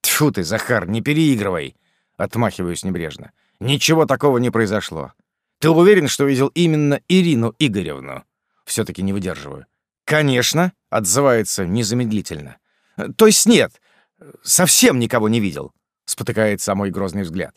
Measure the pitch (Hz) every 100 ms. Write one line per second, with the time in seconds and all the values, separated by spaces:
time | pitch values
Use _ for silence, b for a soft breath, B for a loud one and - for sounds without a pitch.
0 | - - 151 104 82 110 - 117 87 110
1 | 104 151 160 127 101 90 69 _ _ _
2 | _ _ 98 110 117 - 90 85 95 87
3 | 82 67 - _ _ _ 120 143 - 160
4 | 156 131 151 127 123 113 107 104 - 80
5 | 67 _ _ _ _ _ 156 160 180 208
6 | 143 - 143 131 139 - 170 156 147 143
7 | _ 185 175 143 113 - 151 101 85 71
8 | 67 65 - _ _ _ - - 107 90
9 | 95 98 90 76 73 69 65 _ _ _
10 | - 151 147 123 123 147 185 - _ -
11 | 98 110 139 117 104 - 90 104 107 120
12 | 120 107 - 78 71 - _ _ _ -
13 | - - 220 214 - 220 104 _ _ _
14 | _ _ 147 - - - 180 - 254 135
15 | 117 123 107 117 101 71 67 _ _ _
16 | - - - 110 107 101 - 98 101 92
17 | 95 92 92 85 85